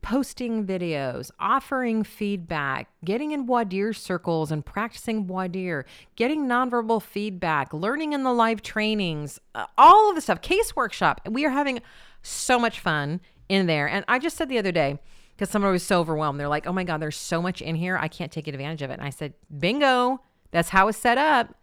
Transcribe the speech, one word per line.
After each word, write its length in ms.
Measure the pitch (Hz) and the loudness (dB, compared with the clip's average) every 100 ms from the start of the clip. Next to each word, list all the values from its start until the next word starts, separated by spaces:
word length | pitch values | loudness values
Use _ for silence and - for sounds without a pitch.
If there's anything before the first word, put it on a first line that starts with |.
posting 640 | - 233 262 - 247 226 196 | -2 -2 -2 -6 -6 -4 -4
videos, 640 | 190 175 151 135 120 123 - | -4 -4 -4 -4 -6 -12 -10
offering 640 | - 254 - 262 247 220 | -2 -2 -2 -4 0 -2
feedback, 840 | 208 - 208 202 165 160 139 131 120 _ 165 | -4 -4 -4 -4 -4 -4 -2 -4 -8 _ -4
getting 260 | 214 302 | -4 -2
in 140 | 302 247 | -6 0
voir 180 | 247 | 0
dire 300 | 220 185 208 | 0 -2 -2
circles 580 | 214 - 180 - 165 151 | -4 -4 -4 -2 -2 0
and 140 | 156 143 | -4 -6
practicing 600 | - 220 - - 220 190 | -6 -6 -8 -6 -4 -4
voir 220 | 185 185 | -4 -4
dire, 380 | 180 185 156 127 - - - | -4 -4 -6 -8 -16 -20 -2
getting 300 | 233 311 269 | -2 0 0
nonverbal 540 | 247 254 240 226 226 | 0 2 0 0 0
feedback, 720 | - - 214 185 175 156 135 | 0 -6 -6 -4 0 0 -2
learning 380 | 151 190 285 311 | -4 -2 -2 -2
in 120 | 285 | -2
the 100 | 262 | 0
live 280 | 240 226 226 | 2 2 2
trainings, 760 | - - 214 214 185 151 147 - _ - | -4 -2 0 0 -2 -4 -8 -12 _ -10
uh, 100 | 107 - | -8 8
all 320 | 285 403 427 | 10 12 8
of 60 | 339 | 2
the 60 | |
stuff, 200 | - - | -2 -2
case 340 | - 381 453 - | 0 0 0 -2
workshop. 460 | 233 - 170 139 - | -4 0 0 0 -4
We 160 | 220 294 | -2 0
are 40 | |
having 300 | 262 285 247 - - - - | 0 -2 -4 -8 -20 -20 -20
so 380 | - - - 247 | -12 -10 2 2
much 220 | 233 - | 2 0
fun 400 | - 156 143 170 - _ - | -2 0 0 -4 -8 _ 0
in 200 | 196 185 | 2 4
there. 200 | 156 143 | 2 2
And 160 | 190 - | -2 0
I 100 | 254 | 0
just 160 | 311 - | 0 -4
said 140 | 311 | -2
the 80 | 254 | 0
other 160 | 196 | 0
day, 260 | 170 143 143 - - - _ | 0 0 -2 -12 -20 -20 _
'cause 120 | 196 | -2
someone 220 | 214 202 | 0 2
was 120 | 180 | 0
so 180 | 185 185 | 2 0
overwhelmed, 400 | 160 156 151 143 | 2 0 -2 -2
they're 80 | 147 | -2
like, 180 | 147 151 | -2 -2
"Oh 60 | |
my 100 | 185 | -4
God, 180 | 180 156 | -2 -4
there's 140 | 151 151 | -4 -8
so 260 | - 170 | -4 -2
much 200 | 175 180 | -2 -4
in 140 | - 165 | -4 -4
here. 220 | 180 185 | -2 -2
I 120 | 156 | -4
can't 240 | - 175 | -6 -10
take 160 | - 151 | -8 -10
advantage 320 | 135 139 160 | -8 -8 -8
of 80 | 139 | -8
it." 60 | 131 | -8
And 80 | |
I 80 | 139 | -10
said, 220 | 131 151 - _ 151 | -8 -12 -12 _ -4
"Bingo, 640 | 170 262 285 254 247 262 _ _ _ | -2 2 4 4 2 -2 _ _ _
that's 200 | 170 170 | -2 2
how 180 | 196 196 | 4 4
it's 80 | 214 | 4
set 200 | 247 240 | 2 2
up. 380 | 302 277 233 - | 4 2 2 -6